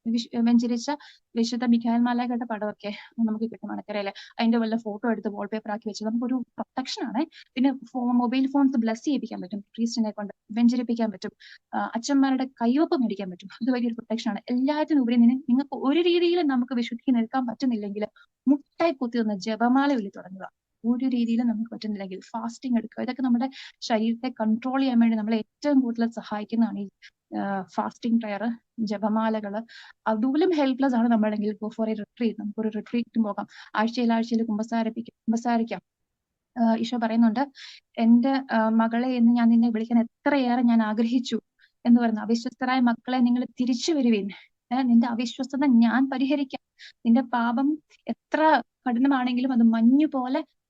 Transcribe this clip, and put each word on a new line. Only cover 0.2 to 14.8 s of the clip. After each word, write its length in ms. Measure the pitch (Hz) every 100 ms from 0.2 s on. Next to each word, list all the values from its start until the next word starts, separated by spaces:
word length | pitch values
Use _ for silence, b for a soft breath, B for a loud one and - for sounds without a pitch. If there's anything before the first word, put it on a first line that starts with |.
| 233 240
വെഞ്ചരിച്ച 500 | 233 240 240 240 254 294 B B _ 233
വിശുദ്ധ 280 | 233 240 240
മിഖായൽ 360 | 233 233 233
മാലാഖയുടെ 440 | 240 240 247 240 247
പടമൊക്കെ 440 | 214 208 - 208 208 B -
നമുക്ക് 260 | 220 214 226
കിട്ടും 280 | - 208
അണക്കരയില്. 380 | 202 196 208 196 B B -
അതിന്റെ 180 | 233 233
വല്ല 180 | 226 226
ഫോട്ടോ 340 | 226 208 240
എടുത്ത് 180 | 214 214
വാൾപേപ്പർ 440 | 202 202 220 214
ആക്കി 160 | 208 220
വെച്ച് 160 | 196 214
നമുക്കൊരു 300 | 233 240 254
പ്രൊട്ടക്ഷൻ 720 | 240 - - - 262 - 269
ആണ്. 200 | 208 330 B B -
പിന്നെ 180 | 269
ഫോ-, 400 | 269 233 262 240
മൊബൈൽ 340 | 247 240 262 269
ഫോൺസ് 300 | 277 269 269
ബ്ലെസ് 280 | 226 226 311
ചെയ്യിപ്പിക്കാൻ 360 | 269 226 208
പറ്റും, 200 | 185 202
പ്രീസ്റ്റിനെ 500 | - - 233 226 214
കൊണ്ട് 240 | 208 202 - _
വെഞ്ചരിപ്പിക്കാൻ 580 | 220 240 254 247 233 220
പറ്റും, 200 | 190 208 - B B _ -
ആ, 160 | 208 226
അച്ഛന്മാരുടെ 500 | 233 277 269 254 262
കൈവപ്പ് 500 | - 233 269 330 339
മേടിക്കാൻ 300 | 226 202 196
പറ്റും. 180 | 175 196
അത് 180 | - 247
വലിയൊരു 240 | 254 240 233
പ്രൊട്ടക്ഷൻ 360 | - 226 226
ആണ്. 80 | 202 -
എല്ലാറ്റിനും 500 | 247 269 302